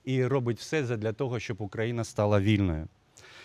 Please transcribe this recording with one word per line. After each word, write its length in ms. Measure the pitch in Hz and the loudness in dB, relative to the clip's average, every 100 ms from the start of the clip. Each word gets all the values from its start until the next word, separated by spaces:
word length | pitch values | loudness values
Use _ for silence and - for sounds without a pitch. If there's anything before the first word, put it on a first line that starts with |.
і 220 | - 131 127 | -2 0 2
робить 320 | 139 120 113 | 0 0 -4
все 260 | - 160 | -4 -2
задля 280 | 127 117 107 | -2 -2 -4
того, 280 | 107 135 120 | -4 -4 -4
щоб 200 | - 107 | -6 -8
Україна 440 | 104 107 113 120 | -8 -4 -2 -2
стала 360 | 113 - 104 104 | -4 0 4 4
вільною. 480 | 98 107 95 78 80 _ _ - - - | 4 4 4 0 -6 _ _ -20 -20 -20